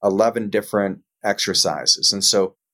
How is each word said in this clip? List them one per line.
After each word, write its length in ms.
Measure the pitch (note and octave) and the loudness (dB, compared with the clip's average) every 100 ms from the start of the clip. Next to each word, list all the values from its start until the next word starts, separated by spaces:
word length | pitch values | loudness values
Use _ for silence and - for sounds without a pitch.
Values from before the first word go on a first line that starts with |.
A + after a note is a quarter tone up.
eleven 480 | G2+ G2 A2+ A#2 G#2 | 0 2 2 0 -2
different 480 | G#2 - G#2 G2 F2+ _ _ | -4 -2 -2 -2 -4 _ _
exercises. 880 | G2+ G2+ G#2 F2 F2 D2+ B1+ - - | -4 -2 0 0 0 0 0 0 0
And 100 | G2+ | 0
so 320 | G2 G#2 F#2 - _ | 2 2 0 -4 _